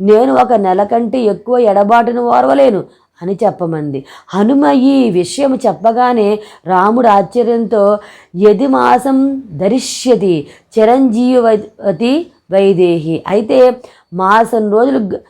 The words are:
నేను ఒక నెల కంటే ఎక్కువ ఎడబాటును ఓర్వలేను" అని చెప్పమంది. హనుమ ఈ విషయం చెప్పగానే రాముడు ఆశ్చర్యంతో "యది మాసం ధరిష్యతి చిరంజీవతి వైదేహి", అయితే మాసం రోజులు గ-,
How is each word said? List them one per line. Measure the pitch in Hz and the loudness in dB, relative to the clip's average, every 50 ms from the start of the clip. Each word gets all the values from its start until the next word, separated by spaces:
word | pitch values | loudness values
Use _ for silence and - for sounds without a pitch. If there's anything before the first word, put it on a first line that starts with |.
నేను | 190 208 214 220 254 269 262 | 2 2 4 4 4 2 2
ఒక | 247 254 254 240 | 0 2 2 0
నెల | 208 196 185 185 196 208 | 0 0 0 0 0 -2
కంటే | 202 233 233 240 208 269 254 | -2 -2 -2 -2 -2 -4 -2
ఎక్కువ | 226 208 190 - - 233 247 | -2 -2 -4 -4 -4 -2 0
ఎడబాటును | 247 233 208 190 202 202 202 233 233 233 240 233 247 | 0 2 2 2 2 2 2 2 2 2 0 -2 -4
ఓర్వలేను" | 240 240 247 247 254 269 269 277 269 254 202 170 - - _ _ _ _ _ - | -2 0 0 0 2 2 2 2 2 2 2 -2 -4 -10 _ _ _ _ _ -10
అని | 175 180 196 180 220 | -8 -8 -4 -2 -2
చెప్పమంది. | 190 139 - 180 165 160 151 147 147 139 135 135 - - - _ | -2 -2 -4 -6 -6 -6 -6 -6 -6 -8 -10 -10 -14 -20 -20 _
హనుమ | - 175 196 208 233 277 277 294 | -6 -2 0 0 2 2 2 2
ఈ | 285 277 254 254 277 277 269 247 226 | 2 2 2 2 2 2 2 2 0
విషయం | 170 180 175 - - 277 285 269 262 | 0 -2 -2 -4 -4 -4 -2 -2 -2
చెప్పగానే | 208 - 208 180 - 202 226 220 247 247 247 240 226 208 202 214 208 214 - - - - | -2 -2 -4 -2 -2 -2 -2 0 0 0 0 0 0 0 0 -2 -4 -6 -12 -20 -12 -6
రాముడు | 170 185 180 196 208 226 262 240 | -2 0 0 2 2 2 2 2
ఆశ్చర్యంతో | 220 202 202 190 - - 240 226 233 233 233 226 185 233 208 202 202 208 208 - - - - _ _ - | 2 2 2 0 -2 -2 -2 -2 0 -2 -2 -2 -2 0 0 2 2 0 -2 -6 -12 -20 -20 _ _ -4
"యది | 175 208 208 208 190 277 | 2 2 2 2 2 0
మాసం | 269 262 254 247 240 247 254 - 269 269 262 269 277 269 269 254 202 | 0 0 0 2 2 2 0 0 0 0 0 0 -2 -4 -6 -10 -12
ధరిష్యతి | 156 143 185 202 254 247 - - - - - 254 233 170 202 185 170 147 143 - - - _ _ - 220 | -8 -4 -2 -2 -2 -2 -4 -6 -10 -4 0 0 0 2 2 0 -2 -2 -4 -10 -16 -20 _ _ -2 2
చిరంజీవతి | 214 226 247 269 269 247 208 240 247 254 254 247 233 226 220 214 214 - _ - - 202 196 147 233 247 277 330 339 - _ _ _ - | 2 2 4 2 2 0 0 0 0 0 2 2 2 2 0 0 -2 -6 _ -8 -4 -4 -4 -2 -2 -2 -2 -2 -4 -8 _ _ _ -2
వైదేహి", | 185 196 196 196 190 170 180 175 170 165 151 165 160 - - | 0 2 2 2 2 2 2 0 0 -2 -4 -4 -6 -6 -4
అయితే | - 196 226 214 233 269 262 254 254 247 254 - - - _ _ - 170 | -4 -4 -4 -2 0 2 4 4 2 2 -2 -10 -20 -20 _ _ -12 -6
మాసం | 185 190 190 214 226 226 226 240 220 214 208 | -4 0 2 2 2 0 0 -2 -2 -2 0
రోజులు | 208 220 247 277 262 254 | 0 0 0 0 0 -2
గ-, | 202 180 - - - | -4 -6 -8 -10 -12